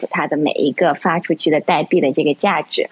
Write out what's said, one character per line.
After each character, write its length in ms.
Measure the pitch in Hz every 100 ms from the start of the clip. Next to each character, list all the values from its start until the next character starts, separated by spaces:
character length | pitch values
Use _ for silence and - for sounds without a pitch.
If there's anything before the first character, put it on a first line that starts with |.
| -
它 160 | 170 151
的 120 | 147
每 140 | 147
一 200 | - 143
个 220 | - 175
发 260 | 143 190 170
出 140 | -
去 160 | 160 170
的 100 | 151
代 240 | - 160
币 160 | 135 185
的 140 | 143
这 100 | 131
个 100 | 147
价 280 | 135 202 156
值。 260 | 147 - -